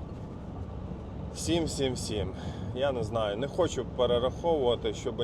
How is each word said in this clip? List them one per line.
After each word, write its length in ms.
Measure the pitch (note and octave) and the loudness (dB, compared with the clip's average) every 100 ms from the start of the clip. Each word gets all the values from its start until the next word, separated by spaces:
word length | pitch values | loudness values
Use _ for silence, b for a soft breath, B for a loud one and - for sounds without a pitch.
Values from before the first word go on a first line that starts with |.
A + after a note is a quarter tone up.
| - - - - - - - - - - - - - | -8 -10 -10 -10 -10 -8 -8 -8 -8 -8 -8 -8 -8
Всім, 300 | - - E3+ D3+ | -4 2 2 2
всім, 280 | - C3+ | 2 0
всім. 360 | B2 - G#2+ F#2+ F#2+ B B G2 A#2+ | 0 -2 -2 -2 -4 B B -4 0
Я 160 | C#3 | 2
не 120 | B2+ | 2
знаю, 340 | G#2+ A2+ G#2 G2+ | 0 2 2 0
не 100 | C#3 | 0
хочу 380 | - D#3+ C3 A2+ - | 2 2 2 -2 2
перераховувати, 1000 | A#2+ A#2+ B2+ - E3+ D#3+ B2 A2+ A2+ | 4 4 2 2 2 4 4 4 0
щоб 260 | F#2+ B2+ A2+ | -2 -2 -2